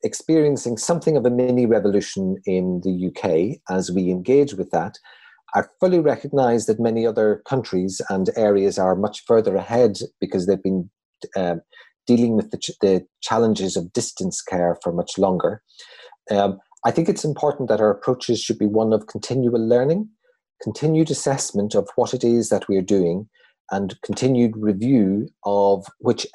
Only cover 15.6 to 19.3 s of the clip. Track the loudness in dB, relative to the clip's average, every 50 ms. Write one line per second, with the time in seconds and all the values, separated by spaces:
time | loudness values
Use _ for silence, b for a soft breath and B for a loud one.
15.6 | _ B B B B B B B B B B B B -2 0 0 0 0 -2 -6
16.6 | _ _ _ _ -2 0 0 0 0 0 0 -2 -2 -4 -4 -2 -2 -2 -2 -2
17.6 | -2 -2 0 2 2 2 0 0 -2 -4 -4 -2 -2 -2 -2 -2 -2 -4 -2 -2
18.6 | 0 0 0 0 2 2 0 0 -2 -4 -12 -10 -8 -4